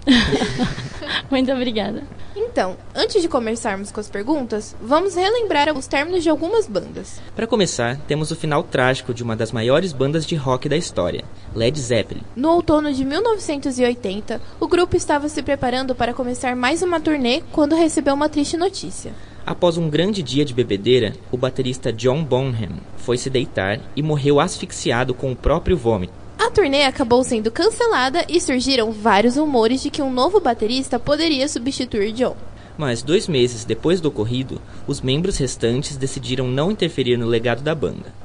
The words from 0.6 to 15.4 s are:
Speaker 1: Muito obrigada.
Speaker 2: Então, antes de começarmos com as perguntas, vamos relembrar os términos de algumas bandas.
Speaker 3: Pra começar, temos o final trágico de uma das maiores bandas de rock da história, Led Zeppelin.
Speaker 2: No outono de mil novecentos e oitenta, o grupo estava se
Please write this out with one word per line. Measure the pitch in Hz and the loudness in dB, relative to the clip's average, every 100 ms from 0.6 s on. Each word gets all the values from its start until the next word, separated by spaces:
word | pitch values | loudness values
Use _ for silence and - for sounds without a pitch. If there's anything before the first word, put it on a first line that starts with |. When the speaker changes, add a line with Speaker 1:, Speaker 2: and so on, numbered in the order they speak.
| 254 - - - 294 - - | -2 -4 -10 -10 -6 -6 -2
Speaker 1:
Muito | 262 262 | 0 2
obrigada. | 262 254 214 202 233 285 - - | 0 0 -2 -4 -6 -10 -12 -10
Speaker 2:
Então, | 403 466 269 185 175 - | -6 -2 0 -2 -4 -8
antes | 254 453 403 | -4 0 0
de | 330 | 0
começarmos | 262 220 233 226 196 202 | 0 -2 -4 -4 -4 -6
com | 220 | -10
as | 208 | -8
perguntas, | 202 220 311 233 214 - - | -8 -2 -2 -2 -6 -6 -10
vamos | 220 311 392 | 0 2 2
relembrar | 349 370 480 415 294 302 285 | 0 0 0 2 2 2 0
os | - | -2
términos | 277 320 370 | -2 0 0
de | 320 | 2
algumas | 302 320 453 254 | 2 2 0 0
bandas. | 190 147 170 196 - - | -4 -4 -12 -12 -12 -10
Speaker 3:
Pra | - 220 | -6 0
começar, | 226 175 - 120 143 - | 2 2 2 -2 -2 -2
temos | 151 156 | -2 -2
o | 160 | -4
final | 156 147 | 0 0
trágico | 151 139 127 131 - | 0 2 2 2 -2
de | 117 | -4
uma | 117 110 | -4 -2
das | 110 | -2
maiores | 113 117 151 185 | 0 4 4 2
bandas | 131 135 160 151 | 0 0 0 -2
de | |
rock | 160 135 123 147 | -2 0 0 0
da | 151 | -2
história, | - - 87 69 - - - | -2 -2 -2 -4 -8 -14 -8
Led | 110 117 151 | 0 0 0
Zeppelin. | 120 117 - 143 - 233 | 0 0 0 -6 -10 -2
Speaker 2:
No | 311 | 2
outono | 339 330 302 294 | 4 4 2 2
de | 262 | -2
mil | 269 311 | -2 0
novecentos | 466 415 - 277 285 247 | 0 0 -2 -4 -2 2
e | |
oitenta, | 247 247 196 202 - 220 - - | 2 2 -4 -6 -6 -8 -8 -6
o | 330 | 0
grupo | 349 359 349 | 2 4 0
estava | - 294 294 | 2 0 0
se | 294 | -4